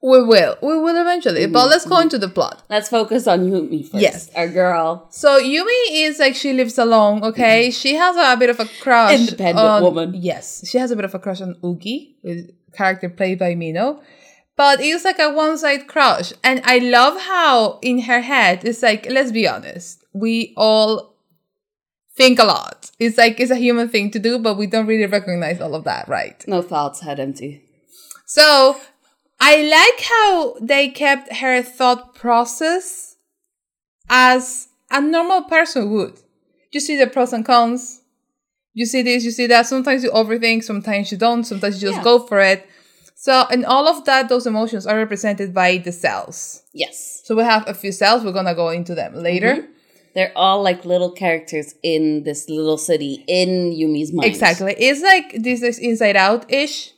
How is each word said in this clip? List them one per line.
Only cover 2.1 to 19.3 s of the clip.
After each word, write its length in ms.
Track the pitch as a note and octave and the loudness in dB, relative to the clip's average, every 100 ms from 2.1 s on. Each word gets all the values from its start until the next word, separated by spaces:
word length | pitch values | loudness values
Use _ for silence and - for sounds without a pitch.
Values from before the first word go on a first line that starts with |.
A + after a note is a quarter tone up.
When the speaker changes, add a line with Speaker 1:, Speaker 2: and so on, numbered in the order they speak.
| C4+ | 0
Speaker 1:
the 100 | G3 | -4
plot. 340 | F3+ D#3 - _ | -2 -4 -4 _
Speaker 2:
Let's 200 | G#3+ G#3 | -4 0
focus 360 | A#3 A3 A#3+ A3 | -2 0 -2 2
on 220 | F3+ F#3 | 2 2
Yumi 320 | F#3+ D#3 D#3 C#3+ | -2 -4 -6 -6
first. 140 | G3+ | 0
Speaker 1:
Yes. 280 | G3+ F3+ - | 0 -2 -12
Speaker 2:
Our 140 | - E3+ | -6 -4
girl. 580 | E3 F3+ E3+ D#3+ E3+ - | 0 0 0 -2 -4 -10
Speaker 1:
So 300 | - D4 C#4 | 0 4 4
Yumi 420 | C4 D4 F#4+ B4 A#4+ | 4 -2 0 0 0
is, 260 | D#4 D#4 D4 | 0 -2 0
like, 160 | C#4 | -2
she 180 | C4 C#4+ | 0 -4
lives 240 | C4 B3 A3+ | -2 -2 0
alone, 440 | A#3 A3+ G#3 G#3 | 2 4 4 0
okay? 440 | G#3+ A3 A#3 A3+ B3 | -4 0 2 4 2
Speaker 2:
Mm-hmm. 40 | |
Speaker 1:
She 220 | A#3 C4+ | -2 -2
has 200 | D4+ F4+ F4 | 0 0 2
a 200 | D4 B3 | 2 4
bit 120 | B3 | 2
of 100 | A#3 | 0
a 60 | A3 - | -6 -8
crush 360 | - A#3+ A3 A3 | 2 4 6 4
Speaker 2:
Independent 400 | A#3 - F#3 E3+ G#3+ | 2 -2 -2 2 4
Speaker 1:
on 160 | G#3+ | 4
Speaker 2:
woman. 300 | F3+ E3 E3 | 2 0 -6
Speaker 1:
Yes. 540 | F#3 F3 D#3 - - - | -6 -6 -8 -10 -16 -4
She 100 | B3 | -4
has 120 | B3+ | -2
a 60 | A#3 | -4
bit 80 | G3 | -6
of 80 | |
a 40 | F#3+ | -8
crush 220 | G3 F#3 | -10 -10
on 160 | F#3+ F3 | -10 -10
Oogie, 520 | F3 F3 G3 C4+ - _ | -8 -8 -8 -10 -12 _
the 280 | F#3+ E3+ F3 _ _ - | -12 -12 -14 _ _ -4
character 320 | G3 F#3+ F3+ | -4 -2 -8
played 300 | F3 F#3+ F#3 | -4 -4 -2
by 160 | F3+ | -4
Mino. 480 | F3 E3 D#3+ A#3+ D4 _ _ _ _ _ _ | -4 -6 -4 -4 -4 _ _ _ _ _ _
But 240 | C#4+ C#4 | 2 2
it's, 240 | D4 E4 F4 | 0 -2 -2
like, 120 | F#4 | 0
a 140 | D4+ | 0
one-side 560 | D4 D#4 D#4 D#4 C#4 C#4+ | 0 -2 -2 -2 -4 -4
crush. 440 | - C4+ F3+ F3 - | 0 2 2 -4 -4
And 160 | B3 C4 | -2 0
I 140 | B3+ B3+ | 2 2
love 400 | B3 A#3+ C4 F4+ | 4 4 4 2
how 560 | F#4 F#4+ D#4+ B3+ G#3+ - | -4 0 2 4 2 -2
in 200 | B3+ B3 | -4 -2
her 180 | A#3 B3 | 0 -2
head, 420 | A#3+ C#4 G#3 F3+ | 0 2 2 2
it's 180 | G3+ A3+ | -4 0
like, 240 | A#3+ G#3+ - | 0 0 -2
let's 220 | C4 C4 | -2 -2